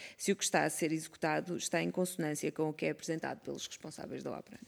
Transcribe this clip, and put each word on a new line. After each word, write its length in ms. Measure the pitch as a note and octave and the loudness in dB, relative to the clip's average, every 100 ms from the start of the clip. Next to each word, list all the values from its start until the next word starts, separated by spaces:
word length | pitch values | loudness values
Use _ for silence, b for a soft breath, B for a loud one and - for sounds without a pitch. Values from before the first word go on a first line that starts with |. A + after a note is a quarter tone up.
| B B | B B
se 160 | - | 2
o 40 | G3 | 2
que 60 | |
está 220 | - D#3+ | 4 4
a 60 | D3+ | 4
ser 200 | - D#3+ | 4 2
executado 640 | D#3 D#3 - D#3+ D#3 F3+ E3+ | 2 -2 -2 2 2 0 -2
está 240 | - E3+ | 0 2
em 120 | E3+ | 2
consonância 580 | F#3 F3+ - D#3 D3 D#3 | 2 0 2 0 0 -2
com 180 | D3+ D#3 | 0 0
o 40 | |
que 140 | D3+ E3 | 2 -2
é 40 | |
apresentado 500 | D3+ - D#3+ C3+ C3+ | -2 -2 -2 -2 -4
pelos 260 | - C#3 - | -6 -8 -8
responsáveis 560 | - D#3+ - - C3+ | -10 -10 -10 -8 -6
da 80 | C3+ | -6
obra. 260 | - - - | -6 -10 -18